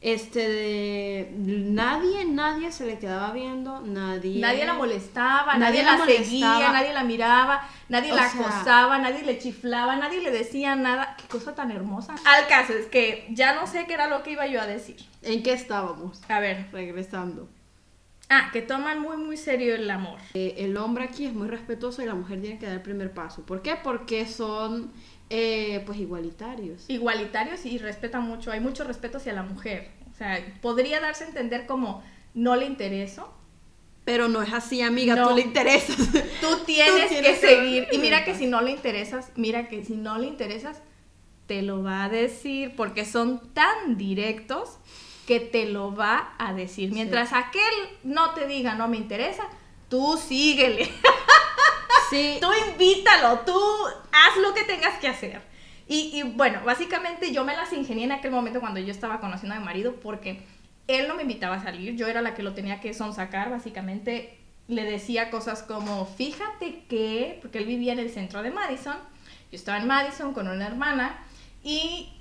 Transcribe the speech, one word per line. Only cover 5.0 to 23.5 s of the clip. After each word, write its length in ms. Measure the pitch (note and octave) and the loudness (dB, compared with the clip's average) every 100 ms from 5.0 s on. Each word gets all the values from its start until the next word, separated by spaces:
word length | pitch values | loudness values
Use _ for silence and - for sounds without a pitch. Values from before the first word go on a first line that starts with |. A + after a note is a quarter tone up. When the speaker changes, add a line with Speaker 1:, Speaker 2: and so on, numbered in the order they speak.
| F#3+ - B3 C#4 D4 C4+ | -6 -2 2 4 4 4
Speaker 1:
nadie 260 | A#3 A#3+ | 4 6
Speaker 2:
nadie 0 | |
Speaker 1:
la 140 | C#4+ C4+ | 6 6
Speaker 2:
la 80 | D#4+ | 8
seguía, 420 | A#3 G#3+ B3 A#3 | 6 6 2 4
Speaker 1:
molestaba. 240 | A3+ C#4 | 6 6
Speaker 2:
nadie 200 | C4+ C#4 | 4 2
la 100 | D4 | 0
miraba, 680 | B3 A#3 A#3 A#3+ C4 C#4+ - - - | 0 0 6 6 6 2 -2 -16 -2
nadie 220 | A#3+ C#4+ | -2 2
Speaker 1:
O 20 | C#4+ | 4
Speaker 2:
la 140 | B3+ | 4
Speaker 1:
sea 120 | B3 | 2
Speaker 2:
acosaba, 560 | A#3 G#3 F#3 A#3+ B3 C4+ | -2 0 6 8 8 4
nadie 240 | C4 C#4 | 2 -2
le 160 | C#4+ A#3+ | -2 -4
chiflaba, 560 | B3+ - B3 A#3+ B3 C4+ | -4 -8 -4 -2 0 0
nadie 240 | D4 F4+ | -2 -2
le 100 | F4 | -2
decía 440 | A#3+ A3+ C#4 C#4 C4+ | -2 -2 -2 -2 0
nada. 420 | C4 B3+ C4+ - | 0 0 -2 -8
Qué 100 | - | -10
cosa 260 | A#3+ A#3 D4 | -10 -8 -8
tan 160 | C4+ | -6
hermosa. 440 | G3+ G3 G3 G3 D4+ D4 | -6 -6 -8 -8 -2 6
Al 220 | C#4+ D4 | 6 8
caso 260 | C#4 B3+ | 4 4
es 120 | A3 A3 | -2 2
que 400 | B3+ A3+ G#3+ - | 2 2 0 -8
ya 240 | A3+ C4 C#4+ | 0 2 2
no 120 | F4+ | -2
sé 180 | F4 E4+ | -6 -6
qué 60 | |
era 140 | E4 D4 | -2 0
lo 160 | C#4+ | 0
que 80 | C#4+ | -4
iba 160 | D4 C#4 | -4 -2
yo 140 | B3+ | -2
a 60 | G#3+ | -4
decir. 300 | G#3 A3+ - - - | -8 -10 -18 -20 -14
Speaker 1:
¿En 220 | - A3+ | -4 -2
qué 80 | A#3 | 0
estábamos? 680 | B3 - G#3 F#3 D#3+ F3+ - - | -2 -2 -4 -4 -8 -12 -14 -2
Speaker 2:
A 100 | G#3+ | 0
ver. 280 | G3+ F#3+ F#3+ | 0 -4 -8
Speaker 1:
Regresando. 800 | F#3+ F3+ F3 F#3 F#3+ F3+ E3 - - _ _ _ _ _ - - | -10 -10 -8 -8 -8 -8 -10 -16 -20 _ _ _ _ _ -20 2
Speaker 2:
Ah, 200 | C4+ C4 | 2 2
que 80 | A#3 | -4
toman 400 | A3+ C4+ D4 D4+ | -4 -4 -4 -4
muy, 160 | D4+ D#4 | -6 -8
muy 180 | D#4 D4+ | -8 -8
serio 360 | D4+ C4 A#3+ A3+ | -4 -2 0 -2
el 140 | G#3+ | -2
amor. 300 | F#3+ F#3 - - F#3 | -4 -6 -12 -12 -6
Speaker 1:
Eh, 200 | F#3 F#3 | -6 -4
el 180 | G3 G3+ | -4 -4
hombre 260 | A3 A#3+ B3+ | -2 -4 -6
aquí 200 | B3 C#4+ | -6 -8
es 80 | |
muy 140 | A3 G#3 | -6 -8
respetuoso 540 | A#3 - A3+ A#3+ A#3+ | -8 -8 -8 -8 -8
y 40 | A#3+ | -8
la 80 | |
mujer 260 | G3 F3+ F#3+ | -6 -8 -10
tiene 180 | G#3 G#3+ | -10 -10
que 80 | G#3+ | -10
dar 80 | F#3 | -10
el 60 | |
primer 300 | F#3 G3+ F#3+ | -8 -8 -8
paso. 300 | F#3 D#3+ - | -10 -14 -14
¿Por 200 | D#3+ | -10